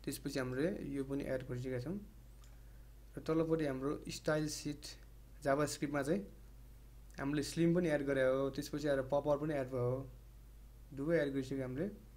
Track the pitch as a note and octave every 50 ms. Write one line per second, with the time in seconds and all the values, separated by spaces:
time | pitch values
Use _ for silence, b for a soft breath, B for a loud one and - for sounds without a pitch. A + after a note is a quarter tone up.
0 | - - C3+ - - C#3+ C#3 C#3 B2+ B2+ B2+ C3 D3+ F3+ G#3 - - C#3+ C#3 C#3
1 | C3+ C3+ C#3 C#3 - - C3 B2+ B2+ B2+ B2+ B2 B2+ C3 B2+ A#2+ B2 D3+ F#3+ G#3
2 | - - - - - - - B B B B B B B B B B B B -
3 | - - - C#3+ - - D#3+ E3 D#3+ D#3+ D#3+ D#3+ D#3 C#3+ C3 C3 C3 C#3+ D3+ -
4 | - - - - - D#3+ D#3 D#3 D#3 D3+ - - - D3+ D3 - - - - -
5 | - - - - - - - - D3 C#3 C3+ D3 D3+ C#3+ - - D#3 C#3 D3 C#3+
6 | C3 C#3+ F3 G3+ G3+ - - - - - - - - - - - - - - -
7 | - - - - C#3 C#3 D3 D3+ C3+ - - E3 E3+ E3+ E3+ F3+ F3+ D#3+ D3 C#3+
8 | C#3 C#3 C#3 C3+ C3 C3 C3 C3+ C#3 C3+ C3+ - C#3 - - D3 C#3 D3 C#3 C3+
9 | B2+ B2 C#3+ C#3+ C#3 D3 D3 C#3 D3+ D#3 D3+ C#3 C3 B2+ C3+ B2 B2 B2 B2+ C3+
10 | C3+ - - - - - - - - - - - - - - - - - - C3
11 | C#3 D#3+ E3+ D#3+ D3 C#3 C3+ C#3 C3 B2+ C#3 C3+ C3 B2+ B2+ C3+ F3+ G#3 G#3+ -
12 | - - -